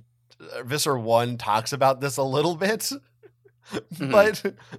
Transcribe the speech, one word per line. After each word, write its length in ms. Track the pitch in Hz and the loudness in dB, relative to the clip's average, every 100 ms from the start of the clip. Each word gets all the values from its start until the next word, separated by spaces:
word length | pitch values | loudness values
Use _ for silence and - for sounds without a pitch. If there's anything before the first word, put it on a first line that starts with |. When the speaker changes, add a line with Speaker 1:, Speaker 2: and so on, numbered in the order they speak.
| - _ _ _ | -18 _ _ _
Speaker 1:
uh, 240 | - 123 | -14 -12
Visser 340 | 117 147 156 127 | -6 -2 0 -2
one 400 | 110 117 123 120 | 4 4 4 -2
talks 360 | 110 107 113 | 0 0 0
about 260 | 135 135 127 | 2 2 2
this 160 | 139 127 | -2 -2
a 60 | |
little 320 | 135 135 160 165 | -2 0 0 0
bit, 340 | 190 220 - 277 - _ - | -2 -2 -6 -10 -14 _ -20
<laughs> 400 | _ _ _ _ | _ _ _ _
Speaker 2:
Mm-hmm. 380 | 202 - 165 139 | -12 -12 -10 2
Speaker 1:
but 340 | 208 214 196 196 196 - | 4 4 2 -8 -10 -16